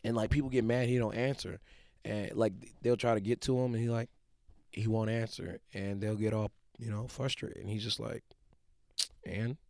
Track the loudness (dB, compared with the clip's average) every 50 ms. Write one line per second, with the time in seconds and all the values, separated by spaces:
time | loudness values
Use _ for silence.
0 | 0 0 0 2 2 4 2 2 2 4 2 2 4 4 4 4 4 4 4 2
1 | 2 2 0 0 0 0 0 -2 -6 -8 -8 -10 -14 -20 -20 -20 -20 -20 _ _
2 | _ -4 -2 -2 -2 -2 0 2 2 2 2 -2 -14 -18 -18 -2 2 2 2 4
3 | 4 2 4 4 4 0 0 0 2 0 2 2 2 0 0 0 2 2 0 0
4 | -2 -4 _ _ _ _ _ _ _ -20 -20 -20 _ _ -6 -2 0 2 2 2
5 | 2 2 0 0 -2 -2 -4 -8 -8 -8 -8 -10 _ _ -8 -6 -4 -4 -2 -2
6 | -2 -2 0 0 0 2 2 2 0 -2 -4 _ _ _ _ -10 -6 -4 -4 -4
7 | -4 -6 -4 -4 -2 -2 -2 -4 -6 -8 -8 -8 -6 -4 -4 -2 -2 -2 -2 -2
8 | -4 -6 -6 -8 _ _ -20 _ _ _ -20 _ _ _ _ _ _ _ _ -2
9 | -2 -2 -4 -16 -10 -6 -2 -2 -2 -2 -2 -6 -10 _